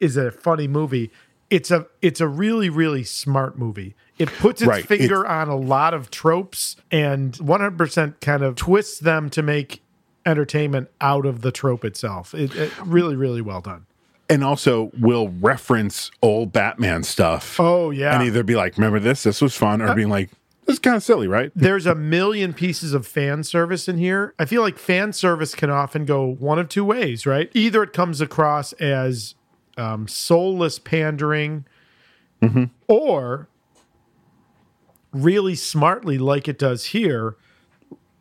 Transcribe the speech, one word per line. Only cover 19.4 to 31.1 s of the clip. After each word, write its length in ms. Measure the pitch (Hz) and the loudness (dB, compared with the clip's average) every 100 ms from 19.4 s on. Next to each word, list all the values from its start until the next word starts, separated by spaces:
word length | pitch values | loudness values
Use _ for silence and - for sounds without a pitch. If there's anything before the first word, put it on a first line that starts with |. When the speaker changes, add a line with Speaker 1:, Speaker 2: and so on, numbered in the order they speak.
Speaker 2:
was 140 | 143 | 0
fun," 260 | - 107 107 | 2 2 2
or 100 | 110 | 0
Speaker 1:
Uh, 40 | |
Speaker 2:
being 140 | 110 104 | 0 0
like, 220 | 101 95 - _ _ | 0 -4 -10 _ _
"This 100 | - | -4
is 40 | 262 | 0
kinda 200 | 262 233 | 0 2
silly, 280 | - 208 98 | 2 2 4
right?" 240 | 104 143 | 0 0
Speaker 1:
There's 320 | 185 180 196 170 | 2 2 4 0
a 80 | |
million 580 | 160 151 170 196 214 190 | 0 0 0 0 0 -4
pieces 400 | - 180 160 160 | -2 -4 -4 -4
of 140 | 139 120 | -4 -4
fan 380 | - 139 147 | -4 -2 -4
service 420 | 147 170 170 180 - | -2 -2 0 -2 -4
in 120 | 175 | -2
here. 360 | 180 196 208 - | 0 0 -4 -4
I 80 | |
feel 180 | 151 233 | -2 2
like 160 | 214 - | 0 -2
fan 340 | - 185 208 | -2 0 0
service 420 | - 180 170 156 | 0 0 0 -2
can 160 | - 147 | -2 0
often 340 | 143 139 156 147 | 0 -2 -4 -2
go 180 | 143 131 | 0 -2
one 320 | 127 139 156 | -2 -2 -2
of 100 | 170 | -2
two 160 | 202 | -2
ways, 400 | 202 233 170 117 | 0 0 -2 -2
right? 240 | 139 135 170 | 0 0 0
Either 300 | 240 220 214 | 0 2 2
it 80 | 202 | 0
comes 280 | - 175 147 | 0 -2 -2
across 520 | 151 - 151 147 139 - | -2 0 0 0 -4 -4
as, 560 | 151 135 131 120 104 - _ _ _ - | -2 0 -2 -4 -10 -20 _ _ _ -10
um, 320 | 113 110 107 | -8 -6 -8
soulless 720 | - - 170 185 185 165 - | -8 2 2 2 0 -2 -4
pandering 840 | - 160 156 | -4 -2 -2